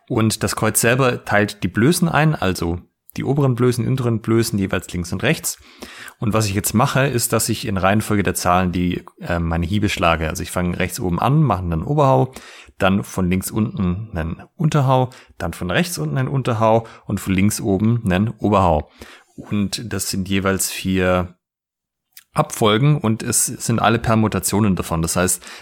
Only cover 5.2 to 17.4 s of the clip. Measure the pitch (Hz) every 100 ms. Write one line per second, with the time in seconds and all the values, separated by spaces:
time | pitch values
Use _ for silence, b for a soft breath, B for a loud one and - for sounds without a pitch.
5.2 | 139 160 - - B B B B B -
6.2 | 117 110 107 98 - 113 135 131 139 120
7.2 | - 113 - 110 113 95 92 107 - 104
8.2 | 95 87 92 90 92 90 90 - - -
9.2 | 117 85 82 85 85 104 101 - 87 82
10.2 | 80 92 87 90 87 87 90 - 95 85
11.2 | 117 151 139 90 87 80 131 151 135 131
12.2 | 131 B B B B - 95 101 - -
13.2 | 90 92 - 120 107 - 90 92 113 85
14.2 | 80 - - - 156 156 135 131 123 B
15.2 | B - 87 - 90 117 180 151 156 139
16.2 | 131 139 123 110 113 110 B B - 98
17.2 | - 92